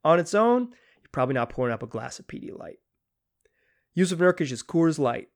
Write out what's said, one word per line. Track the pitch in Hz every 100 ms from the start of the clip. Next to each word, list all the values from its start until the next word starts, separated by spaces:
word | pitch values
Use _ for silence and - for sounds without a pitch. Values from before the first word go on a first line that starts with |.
On | 156 175
its | 165
own, | 202 233 247 247 - _ _
you're | _
probably | - 131
not | 131 120
pouring | - 123
up | 113
a | 117
glass | 113 123 -
of | -
Pedialyte. | - - - - - _ _ _ _ _ _ _ _ _ _ _
Yusuf | 170 180 170
Nurkic | 180 175 147
is | 120
Coors | - 165 165 156
Light. | 131 120 -